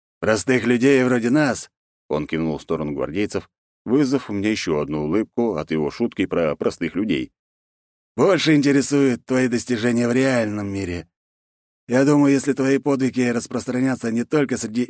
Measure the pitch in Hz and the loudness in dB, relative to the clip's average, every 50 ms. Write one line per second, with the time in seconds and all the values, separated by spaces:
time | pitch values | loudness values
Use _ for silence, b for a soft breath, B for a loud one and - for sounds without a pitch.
0 | _ _ _ _ - 101 110 104 - 135 131 123 113 117 123 117 123 139 139 131 | _ _ _ _ 0 0 0 2 2 0 0 0 2 2 2 4 4 4 4 4
1 | 127 127 127 120 113 117 131 151 151 131 107 - - - _ _ _ _ _ _ | 4 2 0 0 0 0 2 2 2 0 -2 -4 -6 -10 _ _ _ _ _ _
2 | _ - - 76 76 - 82 80 80 80 76 71 - - 82 76 78 73 71 69 | _ -6 -6 -6 -4 -4 -4 -4 -4 -4 -4 -6 -6 -6 -6 -4 -4 -6 -6 -6
3 | 65 67 78 98 104 101 - 95 - - _ _ _ _ _ _ - 104 117 147 | -6 -6 -4 -4 -4 -4 -4 -6 -8 -10 _ _ _ _ _ _ -4 0 2 2
4 | 147 127 139 127 - - 104 101 98 107 110 98 - 87 78 73 73 69 76 76 | 2 2 0 -2 -2 -4 -6 -4 -2 -2 -2 -2 -2 -2 -2 -2 -2 -4 -4 -4
5 | 76 76 85 110 107 - _ - 120 113 92 76 78 - 80 78 76 69 - - | -2 -2 0 -2 -2 -2 _ -2 -2 -2 -2 -4 -4 -4 -2 -2 -2 -4 -4 -4
6 | 117 117 - - 95 90 82 85 85 76 69 - - - - - 85 78 - 87 | -4 -4 -2 -4 -4 -2 0 0 0 0 -2 -2 -2 -4 -4 -4 -6 -6 -4 -4
7 | 104 107 78 67 64 - _ _ _ _ _ _ _ _ _ _ _ _ _ _ | -2 -2 -2 -2 -4 -6 _ _ _ _ _ _ _ _ _ _ _ _ _ _
8 | _ _ _ 110 139 196 185 143 - 156 156 147 135 143 135 139 123 - 147 143 | _ _ _ 0 2 2 2 2 4 4 4 4 4 4 4 2 2 2 2 2
9 | 139 131 120 113 _ - 127 127 127 123 120 113 - - 123 107 113 120 117 117 | 2 2 0 -2 _ -2 0 0 2 2 0 -2 -2 -2 -2 -2 0 0 0 0
10 | 120 120 120 131 135 135 131 120 110 104 104 104 101 101 98 98 98 90 87 87 | 0 0 2 2 2 2 2 0 0 -2 -4 -4 -6 -6 -6 -6 -4 -4 -6 -8
11 | 80 _ _ _ _ _ _ _ _ _ _ _ _ _ _ _ _ - 120 131 | -10 _ _ _ _ _ _ _ _ _ _ _ _ _ _ _ _ 0 2 2
12 | 139 143 147 147 143 139 139 135 - 143 127 - 131 135 139 131 - 147 139 127 | 4 4 4 6 6 4 4 4 2 0 0 0 2 2 0 0 0 0 0 0
13 | 135 123 - 127 123 120 117 117 - - - 123 113 131 123 127 131 135 127 - | 0 0 0 0 0 0 0 -2 -4 -4 -4 -4 -4 -4 -2 0 0 0 0 -2
14 | - 117 113 117 120 - 156 151 139 117 127 101 - 107 110 120 123 - | -2 -2 -2 -2 -2 0 0 0 0 0 -2 -4 -4 -4 -2 -4 -4 -4